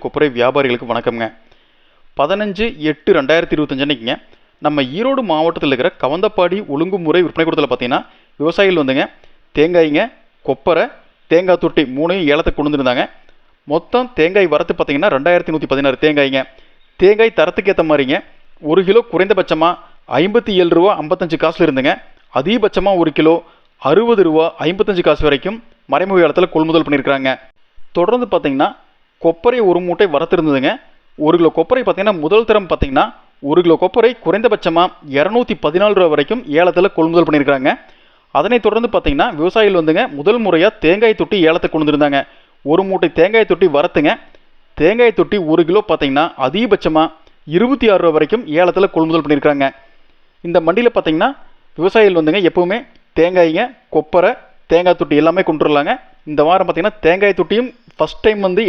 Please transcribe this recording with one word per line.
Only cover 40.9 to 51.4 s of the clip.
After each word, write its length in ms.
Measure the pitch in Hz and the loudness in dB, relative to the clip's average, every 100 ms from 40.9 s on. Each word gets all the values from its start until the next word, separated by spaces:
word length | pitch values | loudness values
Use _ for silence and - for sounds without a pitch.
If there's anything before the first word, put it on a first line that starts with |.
| 196 226 214 | 2 2 0
தொட்டி 160 | 160 202 160 | -2 2 2
ஏலத்துக்கு 280 | 170 170 156 | 2 -2 -2
கொண்டு 120 | 151 | 0
வந்திருந்தாங்க. 320 | 147 147 139 - _ _ _ 139 | 0 0 0 -4 _ _ _ -2
ஒரு 100 | 165 196 | 0 0
மூட்டை 220 | 185 170 165 | -2 -2 0
தேங்காய் 300 | 180 226 208 | 2 2 2
தொட்டி 140 | 170 185 143 | 2 2 2
வரத்துங்க. 340 | 175 170 151 175 - - _ _ _ - | 0 0 0 -2 -8 -20 _ _ _ -2
தேங்காய் 380 | 151 226 233 - | 0 4 2 2
தொட்டி 160 | 156 208 156 | 0 0 0
ஒரு 100 | 165 160 | 0 2
கிலோ 140 | 196 202 | 0 0
பார்த்தீங்கன்னா, 380 | 156 143 135 165 - 131 | -2 0 0 -2 -2 -4
அதிகபட்சமா 560 | 175 240 208 175 156 160 - _ _ - 165 | -2 0 0 0 0 0 -4 _ _ -4 0
இருபத்தி 280 | 240 269 233 | 0 0 2
ஆறு 140 | 185 | 2
ரூபா 100 | 170 156 | 2 2
வரைக்கும் 260 | 151 226 196 151 | 0 -2 -2 0
ஏலத்துல 260 | 180 175 190 165 | 0 2 0 0
கொள்முதல் 280 | 160 165 | 0 0
பண்ணியிருக்கிறாங்க. 440 | 143 147 151 143 135 - _ _ _ _ _ _ 170 | 0 0 0 0 -2 -6 _ _ _ _ _ _ -2
இந்த 100 | 175 | 0
மண்டியில 300 | 165 196 240 214 | 2 2 0 0
பார்த்தீங்கன்னா, 360 | 175 160 233 285 | -2 0 -2 -4